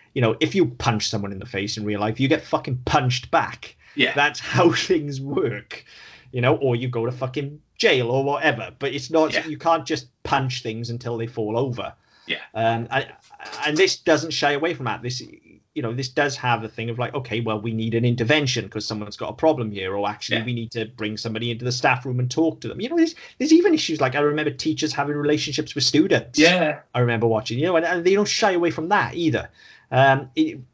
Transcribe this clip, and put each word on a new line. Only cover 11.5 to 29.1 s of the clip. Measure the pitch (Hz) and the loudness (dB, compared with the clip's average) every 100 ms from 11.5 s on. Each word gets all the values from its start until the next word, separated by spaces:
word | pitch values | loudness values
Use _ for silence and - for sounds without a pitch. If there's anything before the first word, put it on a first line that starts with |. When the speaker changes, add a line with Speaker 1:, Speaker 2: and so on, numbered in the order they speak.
| 113 | 0
Speaker 1:
over. | 135 107 95 - _ _ - | -2 -4 -8 -12 _ _ -10
Speaker 2:
Yeah. | - - 110 | -10 -8 -2
Speaker 1:
Um, | 113 117 120 | 0 0 -2
I, | 135 - - _ - - - 147 | -4 -4 -12 _ -18 -14 -6 -2
and | 151 | 2
this | 185 - | 2 2
doesn't | - 151 160 | 2 2 0
shy | 143 143 | -2 0
away | 143 165 | 0 -2
from | 143 127 | -2 -4
that. | 101 | -4
This, | 120 123 117 - _ - _ 156 | -6 -8 -12 -20 _ -20 _ -8
you | |
know, | 120 | -6
this | 120 131 | -6 -4
does | - 143 131 | 0 0 0
have | 123 117 | 0 0
a | 110 | -2
thing | - 113 | -8 -6
of | 117 | -4
like, | 120 | -4
"Okay, | 107 - 110 | -6 -4 -4
well, | 113 107 | -2 -2
we | 110 | -4
need | 113 113 | -4 0
an | 117 | 2
intervention | 120 120 135 151 139 120 98 | 2 2 2 2 2 -2 -4
'cause | 107 - | -8 -8
someone's | 107 104 - | -8 -8 -10
got | 113 | -10
a | |
problem | 107 160 151 110 | 0 2 2 -2
here," | 101 95 101 | -4 -4 -2
or, | 101 | -2
"Actually, | 107 - 113 | -4 -4 -4
Speaker 2:
Yeah. | 113 | -2
Speaker 1:
we | |
need | 120 113 | -6 -6
to | 117 110 | -6 -8
bring | - 107 107 | -6 -6 -6
somebody | 113 110 120 | -6 -4 -4
into | 117 123 | -4 -4
the | |
staff | 120 143 123 | 0 0 0
room | 131 123 | -2 -2
and | 123 | 0
talk | - 160 156 | 2 0 0
to | 110 | -8
them." | - | -6
You | 226 | -2
know, | 339 | 2
there's, | 320 - - - | 2 0 -16 -4
there's | 302 | 4
even | 320 370 311 | 6 6 2
issues | - 151 | 0 0
like, | 131 139 | 0 2
I | |
remember | 147 151 151 | 2 2 -2
teachers | 127 160 156 151 | -2 -4 -2 -2
having | 135 143 147 | -2 -2 0
relationships | 147 151 - 147 151 143 | 2 0 0 -4 -4 -2
with | |
students. | - 147 185 143 - - | 2 4 4 2 2 4
Speaker 2:
Yeah. | 160 180 156 147 - 123 | 6 6 2 -2 -4 0
Speaker 1:
I | |
remember | 120 117 117 | 2 4 2
watching, | 110 110 120 | 2 0 -2
you | 165 | 2
know, | 170 | 2
and, | 165 | 2
and | 175 | 2
they | 175 196 | 4 4
don't | 208 | 2
shy | - 214 | 2 2
away | 180 170 | 2 0
from | - 165 | 0 0
that | 202 113 | 2 2